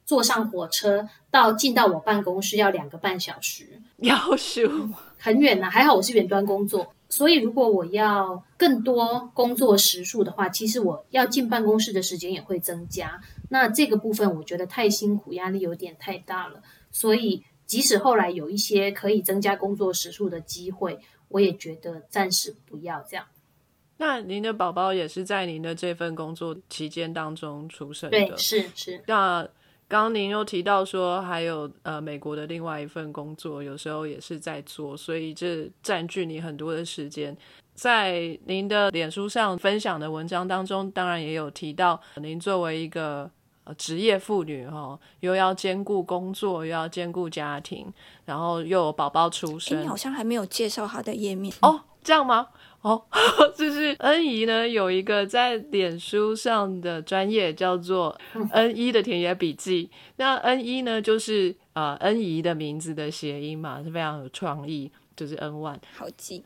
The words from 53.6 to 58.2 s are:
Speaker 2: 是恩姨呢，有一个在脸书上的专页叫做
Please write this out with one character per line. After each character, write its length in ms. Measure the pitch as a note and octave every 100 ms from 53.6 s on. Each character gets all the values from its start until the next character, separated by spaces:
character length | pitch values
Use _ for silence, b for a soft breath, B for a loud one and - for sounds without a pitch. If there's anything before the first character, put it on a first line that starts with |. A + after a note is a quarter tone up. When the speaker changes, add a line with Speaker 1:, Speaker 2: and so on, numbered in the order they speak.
| D4+
Speaker 2:
是 240 | C#4+ D4+ -
恩 260 | C4+ D#4+ D#4
姨 200 | A3 A3+
呢， 220 | A3+ A#3
有 220 | A3+ F#3
一 140 | F#3
个 200 | G3+ G#3
在 320 | G3+ A#3+ B3 A3+
脸 440 | G3+ G3+ F3+ E3+
书 360 | - G#3 G#3+ A3
上 460 | A#3+ A3 G3 F#3
的 180 | F3 E3
专 300 | D#3+ F#3+ G3
页 240 | A3 F3
叫 240 | D#3 F#3 F3+
做 420 | F3 F#3 D#3+ -